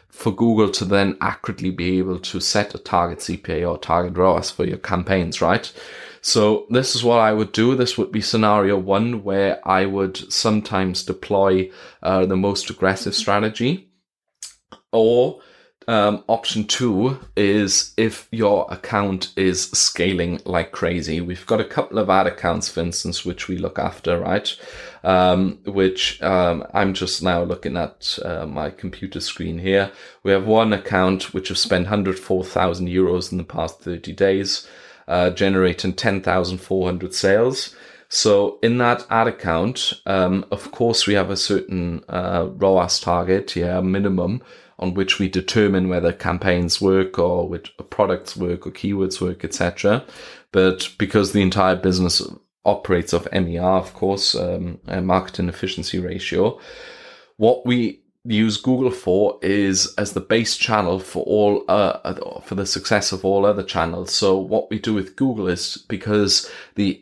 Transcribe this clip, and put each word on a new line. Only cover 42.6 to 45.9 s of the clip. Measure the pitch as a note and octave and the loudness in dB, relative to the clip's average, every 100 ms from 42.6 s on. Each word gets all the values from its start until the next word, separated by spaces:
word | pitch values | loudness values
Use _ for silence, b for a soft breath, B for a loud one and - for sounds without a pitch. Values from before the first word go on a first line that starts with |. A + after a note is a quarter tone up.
roas | G2 F#2+ F2 - | 4 4 4 0
target, | - F2 F2 F#2+ - F2 | 0 0 2 0 0 -4
yeah, | F2 F2+ | -2 0
minimum, | F#2 G2 G2+ F#2 F2 B2 B B B - | 0 0 0 0 0 -4 B B B -8
on | F#2 | -4
which | F#2 F#2+ - | -2 -2 0
we | F#2 | 0
determine | F#2 - A2+ G#2 F#2+ | -2 0 2 4 2
whether | F#2 | 0